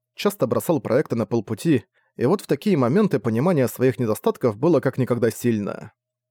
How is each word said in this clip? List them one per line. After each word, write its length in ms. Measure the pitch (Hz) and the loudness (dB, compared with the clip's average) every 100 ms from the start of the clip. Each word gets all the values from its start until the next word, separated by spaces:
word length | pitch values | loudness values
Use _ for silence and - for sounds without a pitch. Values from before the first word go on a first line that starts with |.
| _ - | _ -4
часто 320 | 202 - 123 | -4 -2 -2
бросал 320 | 113 - - | -2 0 -2
проекты 360 | - 120 151 117 | 0 0 0 -4
на 100 | 107 | -2
полпути, 600 | 120 104 110 165 135 - _ _ - | -2 -4 -4 0 0 0 _ _ -2
и 100 | 117 | 0
вот 160 | 196 | 0
в 60 | - | 0
такие 300 | 143 214 175 | -2 2 2
моменты 420 | 120 170 214 131 | 4 2 2 0
понимание 480 | 117 113 160 165 123 | -2 0 0 2 0
своих 320 | - 131 - | 0 0 0
недостатков 580 | 117 104 - - 127 104 | -2 0 -2 0 -2 0
было 220 | 151 139 | 2 2
как 180 | 131 131 | 0 -2
никогда 320 | 123 120 113 | -2 0 0
сильно. 600 | - 120 110 98 - - _ _ _ _ | 0 -2 0 -4 -10 -16 _ _ _ _